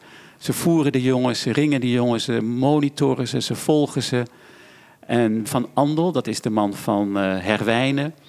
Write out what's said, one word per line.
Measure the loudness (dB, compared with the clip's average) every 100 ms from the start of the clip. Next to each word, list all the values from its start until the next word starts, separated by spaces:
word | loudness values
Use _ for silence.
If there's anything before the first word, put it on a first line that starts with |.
| -8 -20 -20 -12
Ze | -6
voeren | -2 2 2 2
de | 2
jongens, | 2 2 0 -2
ze | -2
ringen | 0 2 2
de | 2
jongens, | 2 2 0
ze | 0 -2
monitoren | -2 0 2 2 0 0 0 0 -2
ze, | -4
ze | -4 -4
volgen | 2 2 2 -2
ze. | -2 -2 -4 -10 -20 -20 -20 -20 -20 -20
En | -2 0 2 0 -2
Van | -4 -2
Andel, | 0 0 2 0
dat | 0 -4
is | -4
de | -2
man | 0 0
van, | -2 -2 0 0 0
eh, | 0 -2
Herwijnen, | 0 0 2 2 0 -2 -4 -8